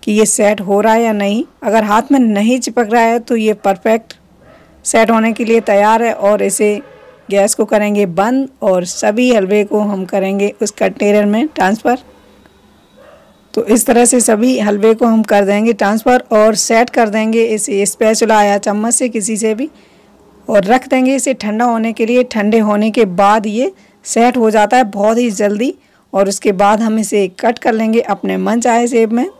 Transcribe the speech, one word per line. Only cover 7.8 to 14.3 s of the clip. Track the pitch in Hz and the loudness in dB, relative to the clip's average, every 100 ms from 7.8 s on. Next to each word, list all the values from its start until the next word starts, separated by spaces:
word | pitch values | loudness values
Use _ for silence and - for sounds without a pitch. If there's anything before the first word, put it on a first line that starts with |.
| 208 202 202 | 0 0 0
बंद | 170 208 262 269 _ | 0 0 0 -4 _
और | 214 185 180 | 0 0 -2
सभी | - 214 208 247 | -4 -2 0 2
हलवे | 233 190 208 208 | 2 2 0 0
को | 208 | -2
हम | 208 196 185 | -2 -4 -4
करेंगे | 202 190 196 202 208 | -4 -2 -2 -4 -4
उस | 208 | -8
कंटेनर | - 190 185 208 208 208 | -4 -4 -2 0 2 2
में | 214 311 | 0 -2
ट्रांसफ़र। | - 185 220 294 254 - - _ _ _ _ _ _ _ _ - - _ _ _ | -2 -2 0 -2 -4 -6 -20 _ _ _ _ _ _ _ _ -20 -20 _ _ _
तो | - 220 | -8 0
इस | 233 - | 0 2
तरह | 240 240 | 2 4
से | 247 | 2
सभी | 233 | 0